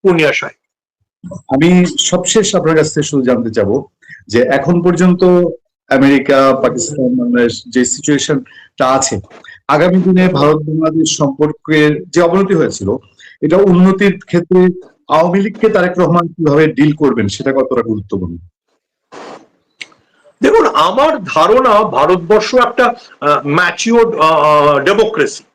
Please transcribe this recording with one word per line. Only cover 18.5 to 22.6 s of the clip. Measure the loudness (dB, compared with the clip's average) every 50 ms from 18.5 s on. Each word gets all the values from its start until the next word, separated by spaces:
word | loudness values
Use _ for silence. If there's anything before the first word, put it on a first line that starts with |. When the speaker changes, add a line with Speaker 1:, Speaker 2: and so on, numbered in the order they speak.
| _ _ _ _ _ _ _ _ _ _ _ _ -20 -20 -20 -20 -20 -20 _ _ _ _ _ _ _ _ -20 _ _ _ _ _ _ _ _ _ _ _ 0
Speaker 1:
দেখুন, | 2 2 2 2
আমার | 2 0 0 0 0 0 0 0 0 0 -4 -8
ধারণা | -6 0 0 2 4 2 2 2 2
ভারতবর্ষ | 2 2 0 0 0 0 2 2 0 0 0 0 0 0 0 0 0
একটা, | 0